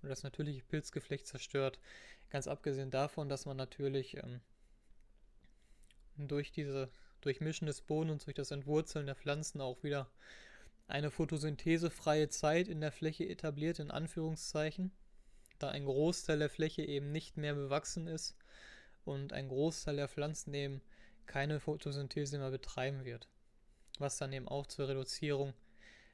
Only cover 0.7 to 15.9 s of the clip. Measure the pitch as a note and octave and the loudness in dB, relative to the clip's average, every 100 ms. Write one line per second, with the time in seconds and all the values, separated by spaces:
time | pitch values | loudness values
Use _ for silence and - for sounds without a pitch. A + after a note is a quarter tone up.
0.7 | D3+ - D3+ - C#3 - - - C#3 C3+ | -4 -2 -6 -4 -6 -6 -10 0 2 2
1.7 | - - - - - - C#3 C3+ C#3+ D3 | 0 -10 -18 -18 -20 -6 -2 -2 -2 0
2.7 | C3+ C3+ C3 D3 - C#3+ C3+ C#3+ C3 C3 | 0 0 2 2 0 -2 -2 -2 -4 -4
3.7 | - C#3 C3+ C3 - B2 B2 - - - | 0 2 2 0 -4 -8 -10 -12 -20 -20
4.7 | - - - - - - - - - - | -20 -20 -20 -20 -20 -20 -20 -20 -20 -20
5.7 | - - - - D3 C#3 C#3+ C#3 - C#3+ | -20 -20 -20 -16 -8 -2 0 0 -2 -2
6.7 | C3+ C3 - - - C#3+ B2+ D#3 D#3+ D#3 | 0 -2 -6 -20 -2 0 2 0 0 -2
7.7 | - - D#3 D#3+ D3+ - C#3+ C3+ C#3 C3+ | -2 0 2 2 0 -4 -4 -4 -4 2
8.7 | D3+ D#3+ D3+ C#3 C3 D3 D3 D3+ D3 C3 | 2 2 0 -2 -2 -2 0 -2 -2 -2
9.7 | B2 D3 C#3+ B2+ - - - - - - | -2 0 0 0 -8 -20 -18 -18 -18 -20
10.7 | - - C#3+ D3 - D#3+ D#3 D#3 D3 E3 | -20 -4 0 2 2 2 2 0 2 4
11.7 | E3 E3+ - D#3 D3+ D3+ - D3+ E3+ G3 | 6 4 2 4 6 6 4 6 6 4
12.7 | D#3 D3+ - D#3 - E3 F3 D#3+ C#3+ D#3 | 0 -2 0 0 0 -2 -2 -2 2 2
13.7 | E3 - - D#3+ E3+ D#3+ D#3 - D3+ D#3 | 0 -2 -2 -2 0 0 -2 -2 0 2
14.7 | E3+ F#3 - - - - - - - C#3 | 2 -2 -4 -16 -20 -20 -20 -20 -4 -2
15.7 | C#3 C#3 | 0 2